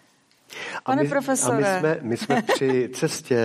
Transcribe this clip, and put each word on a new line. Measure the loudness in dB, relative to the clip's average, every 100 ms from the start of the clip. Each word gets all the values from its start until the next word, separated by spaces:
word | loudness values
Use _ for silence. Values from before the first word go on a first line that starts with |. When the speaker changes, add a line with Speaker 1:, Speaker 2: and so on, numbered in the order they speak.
| _ _ _ _ -20 -16 -12 -8
Speaker 1:
A |
Speaker 2:
Pane | -2 0
Speaker 1:
my, | 2
Speaker 2:
profesore. | 0 0 0 2 2
Speaker 1:
a | 2
my | 2
jsme, | 0 0
my | -2 -4
jsme | 0 0
při | 2 2 2 2 0
Speaker 2:
<laughs> |
Speaker 1:
cestě, | -2 -4 -2 0 2